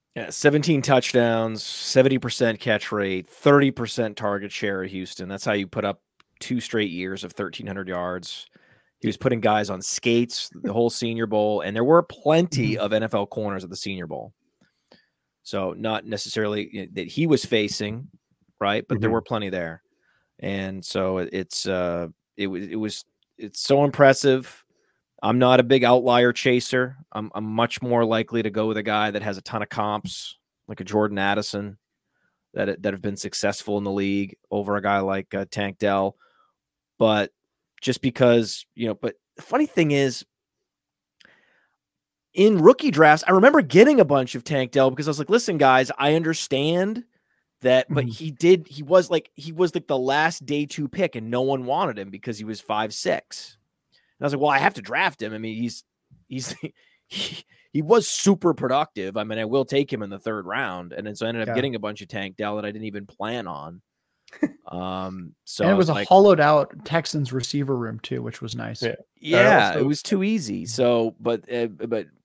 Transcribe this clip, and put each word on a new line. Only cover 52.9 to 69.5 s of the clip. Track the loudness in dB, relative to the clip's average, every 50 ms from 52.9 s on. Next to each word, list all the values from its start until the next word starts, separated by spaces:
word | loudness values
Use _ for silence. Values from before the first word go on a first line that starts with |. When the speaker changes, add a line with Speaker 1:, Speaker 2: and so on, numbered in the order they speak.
| -6
Speaker 1:
six. | -6 -4 -4 -4 -4 -6 -12 -16 -16 -16 -16 _ _ _ _ _ _ _ _
And | _ _ _ _ _ -6 -4
I |
was | -4
like, | -2 0
"Well, | 0 2
I | 2 2
have | 2 0 -4
to | -4
draft | -12 -6 -4 -2 -2 -2 -4 -6
him." | -8 -8 -8
I | -8
mean, | -8 -8 -6 -4
he's, | -6 -6 -6 -8 -16 _ _ _ _ _ _ _ _ -12
he's, | -10 -8 -8 -8 -8 -10 -12 -14 _ _
<laughs> | _ _ _ _ _ -14
he, | -10 -10 -8 -8 -10 -14 -18 _ _ _ _ _
he | -4 -2
was | 4 4 4 4 4
super | 2 -2 2 4 4 4 4 4 0 0
productive. | 0 0 0 0 0 0 -2 -6 -8 -8 -6 -4
I | -6 -6
mean, | -4 -4 -6
I | -4
will | 0 0 0 0
take | 2 0 0 0 0
him | -4 -8 -8
in | -10
the | -12 -8
third | -6 -6 -6 -6 -6
round. | -6 -6 -4 -4 -6 -6 -10 -12 -12
And | -12 -10 -10
then, | -10 -8
so | -6 -6
I | -4
ended | -4 -4
up | -4 -2
Speaker 2:
Yeah. | -2
Speaker 1:
getting | -2 -2 -2 -4
a | -6
bunch | -8 -8 -10 -10
of | -14
Tank | -12 -10 -10 -10 -10 -8
Dell | -6 -6 -6 -4
that | -6 -6
I | -8
didn't | -10 -8 -10
even | -10 -10 -10 -14
plan | -14 -14 -10 -8 -6 -6 -6 -8 -10
on. | -10 -12 -12 -16 -16 -18 _ _ _ _ _ _ _ _ _ _ -6 -6
Speaker 2:
<laughs> | -6 -6 -6 _ -18 -14
Speaker 1:
Um, | -10 -10 -8 -8 -8 -8 -8 -10 -10 -12 -14 -16 _ _
so | _ -12 -4 0 2
Speaker 2:
And | 4
it | 4
was | 4 4 2
Speaker 1:
it's |
Speaker 2:
a | 2
Speaker 1:
like | -2 2
Speaker 2:
hollowed | 6 6 8 8 8 8 6
out | 6 4 4 4 2 0 -6 -16 -10
Texans | -2 -2 -2 -2 -2 -4 -4 -4 -2
receiver | -4 -6 -6 -4 -4 -4 -2 -2 -2
room | -4 -4 -6 -8 -10
too, | -10 -8 -8 -8
which | -8 -8 -10 -10
was | -12 -10 -10
nice. | -10 -10 -10 -8 -4
Speaker 3:
Yeah. | -4 -4 -4 -6 -12 _ _ _
Speaker 1:
Yeah, | -4 2 4 6 6 8